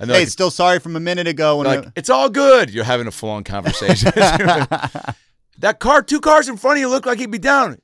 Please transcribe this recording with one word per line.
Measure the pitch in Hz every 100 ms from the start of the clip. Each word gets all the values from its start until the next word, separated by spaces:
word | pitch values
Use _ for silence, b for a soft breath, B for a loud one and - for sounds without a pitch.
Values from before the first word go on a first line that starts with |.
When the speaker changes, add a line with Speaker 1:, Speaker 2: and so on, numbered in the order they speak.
Speaker 1:
And | 117
they're | 185
Speaker 2:
"Hey, |
Speaker 1:
like, | 165
Speaker 2:
still | - 180
sorry | - 180 180
from | 165 160
a |
minute | 170 180 170
ago." | 156 151 147
When | 135
Speaker 1:
they're | 123
like, |
Speaker 2:
you're | 113
Speaker 1:
"It's | 170 -
all | 262 269
good." | 214 277 262 156
You're | 107
having | 113 123 117
a |
full-on | - 110 107
conversation. | 98 101 90 - - 113 190
<laughs> |
Speaker 2:
<laughs> | - 185 160 185 160 135 160 131 - - - _ _ _ _
Speaker 1:
"That | 196 214
car, | 233 277
two | - 294
cars | 311 302 262
in | 214
front | 254 294
of |
you | 262
looked | 262 247
like | 233
he'd | 240
be | 208
down." | 254 277 226 123